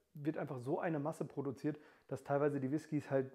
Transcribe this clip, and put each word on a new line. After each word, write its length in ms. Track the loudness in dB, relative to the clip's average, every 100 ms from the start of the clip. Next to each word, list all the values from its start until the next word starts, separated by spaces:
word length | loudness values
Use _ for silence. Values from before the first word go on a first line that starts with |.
| _
wird 240 | -6 -2 -2
einfach 220 | -2 -4
so 220 | -2 0
eine 180 | 2 0
Masse 260 | -2 -2
produziert, 540 | -6 -2 -4 -2 -2 -4 -8 -20 -8
dass 160 | -8
teilweise 360 | 2 4 4 2
die 100 | 0
Whiskys 400 | -2 0 -2 2
halt 220 | 2 2